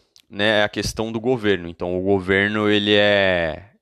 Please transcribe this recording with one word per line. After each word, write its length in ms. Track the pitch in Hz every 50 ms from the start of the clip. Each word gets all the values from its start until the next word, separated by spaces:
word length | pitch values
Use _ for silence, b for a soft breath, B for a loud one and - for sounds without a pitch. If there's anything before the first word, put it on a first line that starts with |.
| _ _ _ _ _ _
né, 300 | 104 98 101 110 110 104
é 40 | 104
a 60 | 107
questão 440 | - 107 101 - - - 110 113 113
do 60 | 113
governo. 500 | 107 123 131 117 104 104 98 87 87 85
Então, 280 | 85 - 90 87 90
o 40 | 92
governo, 680 | 92 98 101 98 90 92 98 98 101 104 107 107 107 104
ele 240 | 104 104 104 104 104
é 800 | 104 104 104 104 101 98 95 90 87 82 78 78 87 98 - _ _